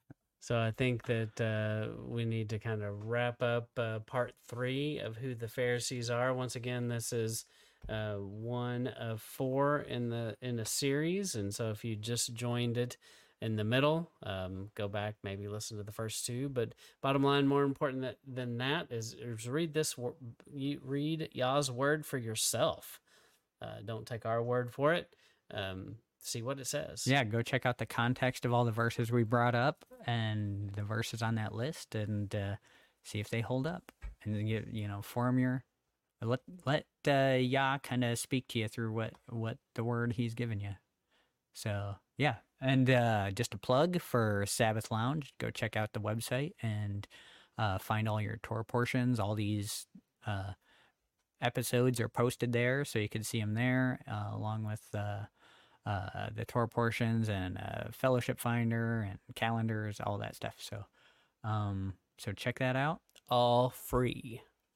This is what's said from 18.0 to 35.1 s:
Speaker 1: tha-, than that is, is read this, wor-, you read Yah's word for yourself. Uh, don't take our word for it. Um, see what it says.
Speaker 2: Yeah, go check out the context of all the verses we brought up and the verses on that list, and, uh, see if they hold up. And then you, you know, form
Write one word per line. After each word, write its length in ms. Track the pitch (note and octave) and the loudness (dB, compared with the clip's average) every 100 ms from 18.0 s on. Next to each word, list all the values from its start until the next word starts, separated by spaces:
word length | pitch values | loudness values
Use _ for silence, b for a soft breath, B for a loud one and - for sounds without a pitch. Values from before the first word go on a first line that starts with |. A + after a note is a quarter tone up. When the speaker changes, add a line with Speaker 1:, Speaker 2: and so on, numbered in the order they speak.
Speaker 1:
tha-, 160 | C3 - C#3 | -4 -6 -10
than 300 | B2+ B2 A#2 | -6 -4 -2
that 340 | C3 E3 - | 0 0 -2
is, 220 | A#2 A2 | -6 -6
is 340 | B2+ A#2+ A2 A#2+ | -8 -8 -8 -4
read 260 | D3 E3+ | -2 0
this, 240 | D3+ D3+ - | 0 -2 -2
wor-, 180 | A#2+ - B2 - - | -6 -8 -14 -16 -14
you 280 | C#3+ C#3 C#3+ | -6 -4 -4
read 460 | C3 C#3 D3+ D#3+ D#3+ | -4 -2 0 -2 -4
Yah's 400 | - B2+ C#3 C#3 | 0 2 4 2
word 340 | A#2+ C#3 D#3 D3 | 2 2 2 0
for 120 | C3+ | -4
yourself. 840 | A2+ A2 - A2+ D3 - - - b b b b b _ | -2 0 0 2 2 0 -8 -18 b b b b b _
Uh, 140 | G#2+ A2 G#2+ | -12 -10 -8
don't 200 | A2+ A2+ | -8 -8
take 200 | A#2 A2+ | -6 -2
our 180 | A#2 | 0
word 300 | A#2+ B2 A#2+ | 2 0 0
for 200 | B2+ C#3+ | 2 2
it. 220 | E3+ - _ b b _ | 2 -2 _ b b _
Um, 420 | G#2+ F#2+ F#2+ G#2 A2 _ _ - | -6 -6 -6 -10 -12 _ _ -8
see 160 | A#2+ | -6
what 160 | A#2 C#3 | -4 -6
it 80 | B2 | -4
says. 380 | D3 - - C3 | -4 -4 -4 4
Speaker 2:
Yeah, 200 | C#3 A2+ | 4 4
go 160 | A2+ | 2
check 240 | A#2 B2+ B2+ | 2 2 2
out 140 | - | 0
the 60 | A2+ | -2
context 600 | - A#2+ B2 B2+ - B2 | 0 2 4 2 0 2
of 80 | |
all 100 | A#2+ | 4
the 80 | A#2+ | 4
verses 400 | A2 A#2 - A#2 | 4 0 2 2
we 120 | B2 | 4
brought 320 | A2 A#2+ A#2+ A#2+ | 4 4 4 4
up 280 | C3 E3+ - - - | 2 0 -10 -10 -2
and 640 | A#2 A2 G#2+ G2+ G2+ G2+ | 0 0 0 0 -2 -4
the 80 | G2+ | -4
verses 380 | G#2 A2 - A2+ | -2 -2 -2 -2
on 140 | A2+ A2+ | 0 0
that 180 | G#2+ | -2
list, 420 | G#2+ C3+ - - A2 | -2 -4 -6 -6 -4
and, 380 | G#2 G#2 G2+ | -2 -2 0
uh, 220 | G#2+ G2 G2+ b b b b | -2 -2 -4 b b b b
see 160 | - G#2 | -8 -6
if 100 | G2+ | -2
they 100 | A#2 | -2
hold 240 | A2+ C3 D3 | 0 -2 -2
up. 240 | - - - - - | -6 -12 -14 -12 -10
And 100 | G#2+ G#2+ | -4 -2
then 120 | G#2+ | 0
you, 180 | A2 G#2+ | -2 -4
you 160 | A2 G#2 | -6 -4
know, 140 | G2+ | -6
form 360 | - | -6